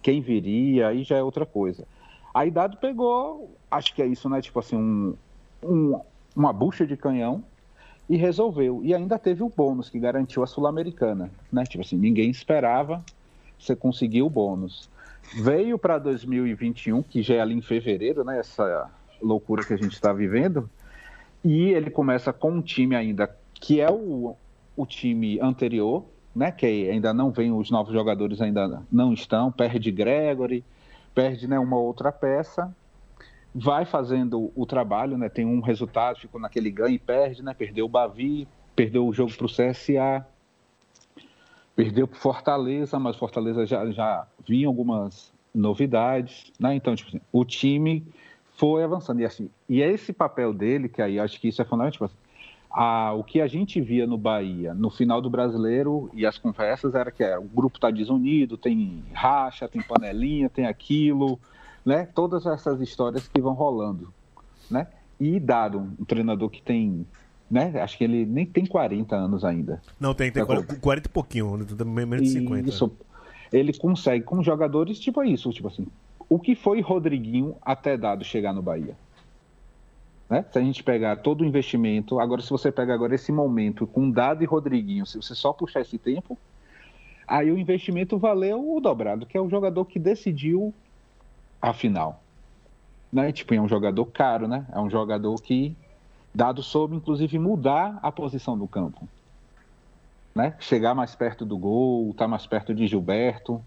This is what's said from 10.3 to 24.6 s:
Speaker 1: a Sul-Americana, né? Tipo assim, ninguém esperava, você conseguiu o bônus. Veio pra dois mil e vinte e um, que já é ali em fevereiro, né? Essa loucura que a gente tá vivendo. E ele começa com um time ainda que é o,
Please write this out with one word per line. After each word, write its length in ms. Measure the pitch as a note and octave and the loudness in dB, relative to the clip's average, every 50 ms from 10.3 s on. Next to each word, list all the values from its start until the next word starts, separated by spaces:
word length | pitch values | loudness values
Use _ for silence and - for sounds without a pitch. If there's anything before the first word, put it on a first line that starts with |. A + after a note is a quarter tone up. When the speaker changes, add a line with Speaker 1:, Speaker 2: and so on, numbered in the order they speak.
| - C3 | 0 -2
Speaker 1:
a 40 | B2+ | -2
Sul-Americana, 840 | B2+ - - C#3+ D3 D3+ D#3+ E3+ F3+ E3+ - B2+ A2 G#2+ F#2+ F2 F2+ - - - - | -2 -2 0 0 0 0 -2 -6 -6 -2 0 0 0 0 -2 -6 -8 -12 -20 -10 -2
né? 140 | - B2 B2+ | -2 -2 -2
Tipo 180 | - - F2 | -2 -6 -10
assim, 140 | F2+ - F#2 | -6 -4 0
ninguém 340 | F2+ G2+ A2 A#2 G#2+ A2 A#2 | 2 4 4 4 4 2 2
esperava, 720 | B2+ - - - D#3+ D3 B2+ A#2 A#2+ C3 D3 C#3+ E3 F3 E3 - - _ - - _ - _ - - - | 0 -2 0 2 2 4 4 2 2 2 0 -2 -6 -8 -8 -16 -20 _ -20 -20 _ -20 _ -20 -20 -10
você 160 | - - B2+ | -4 -4 -4
conseguiu 520 | - - B2+ B2+ - B2+ A2+ A2 A#2+ C3+ | 0 0 -2 0 0 -2 2 2 2 2
o 40 | D#3+ | 2
bônus. 580 | D3+ A#2+ G#2 G2 F#2+ F#2 F#2 F2+ - - - - - - - - - - - - - | 2 2 0 0 0 -4 -6 -8 -10 -16 -20 -20 -20 -20 -20 -20 -20 -20 -20 -14 -8
Veio 440 | A#2 G#2+ B2+ C#3+ F3 G#3 A#3 A#3+ - | 0 2 2 4 4 2 0 0 0
pra 200 | - F3 E3 D3 | 2 2 2 2
dois 260 | C#3 C#3+ C3+ A#2 B2+ | 0 -2 -4 -2 -4
mil 220 | B2+ B2+ B2 B2+ | -2 -2 0 0
e 80 | A#2+ A2 | 0 -2
vinte 320 | G2 A#2 A#2 A#2 - - | -2 -2 -4 -4 -4 -2
e 60 | A2+ | 0
um, 100 | A2 B2+ | 0 0
que 200 | D3 - - A#2+ | -2 -2 -2 -2
já 140 | G#2 B2+ A#2+ | 2 2 2
é 40 | A#2 | 2
ali 140 | A2+ A2 A#2 | 2 0 0
em 80 | A#2+ | -2
fevereiro, 600 | A#2 - A#2 A#2 A2 A#2+ G2+ F2+ G#2 B2+ D3+ D3 | -2 0 -2 -2 0 0 -2 0 0 -2 0 0
né? 160 | B2 B2+ C3+ B2 | -2 -2 -2 -4
Essa 500 | A2 - - - G#2+ F#2+ F2 D2+ B1 - - - - - - - | -4 -4 -2 -2 0 0 0 -2 -4 -6 -12 -20 -20 -20 -14 -4
loucura 400 | G#2+ A2 A2 G#2 - - A2 G#2 | 0 0 0 0 0 -2 -2 -2
que 120 | G#2 - A2+ | 0 -2 -2
a 20 | |
gente 240 | G2 G#2+ G2 F#2+ - | 0 0 -2 -2 2
tá 140 | - G#2 G2 | 2 2 2
vivendo. 540 | G2 G#2 F#2 G2+ A#2+ D3+ G3 E3+ C#3+ A2+ G#2 - - - - - - - - - - - - - - - | 2 0 0 2 2 2 2 0 -2 -4 -6 -14 -20 -20 -20 -20 -20 -20 -20 -20 -20 -20 -20 -20 -2 2
E 240 | E3+ D3+ D#3+ F3 G3 | 2 4 4 4 4
ele 220 | F#3+ D#3+ D3+ D3 | 4 2 2 0
começa 420 | - - C#3 C3+ B2+ B2+ - C#3 | 0 0 2 2 2 2 0 -2
com 200 | B2 - - D#3 | -2 0 -2 0
um 100 | E3+ E3+ | 0 -2
time 340 | D#3+ - - B2+ B2+ C3 B2+ | -4 -2 0 2 2 4 2
ainda 340 | A#2+ A2+ A2 G#2 G2 G#2 - - - - - | 0 0 -2 0 0 -2 -2 -4 -18 -20 -20
que 260 | - - - - D3 D3 | -20 -18 0 2 4 4
é 120 | D3 D#3 | 6 4
o, 440 | G4 A4+ A4 F#4+ C#4+ B3 A#2+ A#2+ A2 _ - - _ _ | 2 2 -2 -4 -4 -4 -4 -6 -8 _ -20 -20 _ _